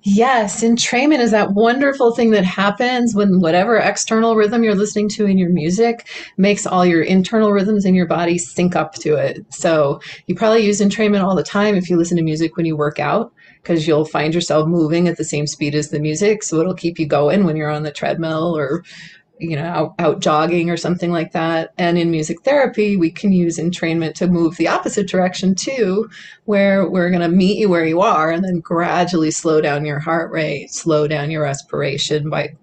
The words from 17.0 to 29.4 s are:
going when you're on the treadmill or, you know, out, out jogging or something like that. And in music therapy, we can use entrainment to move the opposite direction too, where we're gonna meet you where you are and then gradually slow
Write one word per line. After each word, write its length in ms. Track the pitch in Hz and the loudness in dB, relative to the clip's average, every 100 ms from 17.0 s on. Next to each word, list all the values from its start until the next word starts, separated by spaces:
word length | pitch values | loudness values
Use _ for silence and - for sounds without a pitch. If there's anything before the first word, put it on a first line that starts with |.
| 151 | -2
going 380 | 147 147 190 | 2 2 2
when 140 | 185 156 | 0 0
you're 120 | 151 | -4
on 140 | 151 | -4
the 80 | 151 | -6
treadmill 680 | - 143 143 160 156 175 160 | -6 -4 -4 -4 -2 -2 -2
or, 260 | 139 165 - - - - _ _ | -2 -6 -8 -20 -20 -20 _ _
you 120 | 165 151 | -8 -6
know, 100 | 170 | -4
out, 300 | 165 156 - | -4 -4 -2
out 220 | 170 143 | -2 0
jogging 500 | 185 151 165 170 170 | 0 0 0 0 -2
or 80 | 170 | -2
something 340 | 160 175 175 | -4 -2 -2
like 200 | 170 160 | -2 -4
that. 420 | 170 165 165 165 - | -4 -2 -2 -4 -4
And 180 | 175 175 | 0 2
in 140 | 170 | 0
music 300 | 165 156 - | -2 -4 -4
therapy, 520 | - 294 262 - 208 202 | 0 2 2 0 0 2
we 140 | 165 | 0
can 240 | 170 208 | 0 2
use 240 | 185 170 156 | 2 2 0
entrainment 560 | 165 175 165 165 160 - | -4 -2 -2 -2 -4 -2
to 120 | 180 | 0
move 280 | 175 165 151 | 2 0 0
the 120 | 165 | 0
opposite 400 | 349 311 - 190 | 0 -2 -4 -2
direction 480 | 185 185 180 190 185 | 0 -2 0 -2 -2
too, 520 | - 269 208 190 220 - - - - | -4 -2 0 0 -4 -10 -20 -14 -2
where 420 | 202 196 196 185 | 2 2 2 0
we're 220 | 185 175 | 0 2
gonna 180 | 180 170 | 2 2
meet 300 | 180 185 208 | 2 2 2
you 100 | 208 | 2
where 200 | 170 160 | 2 2
you 140 | 165 | 2
are 280 | 220 170 160 | 2 2 0
and 140 | 170 | 0
then 160 | 190 175 | -2 -4
gradually 720 | - 170 170 170 175 180 156 | -2 -2 0 0 0 0 0
slow 280 | - | 0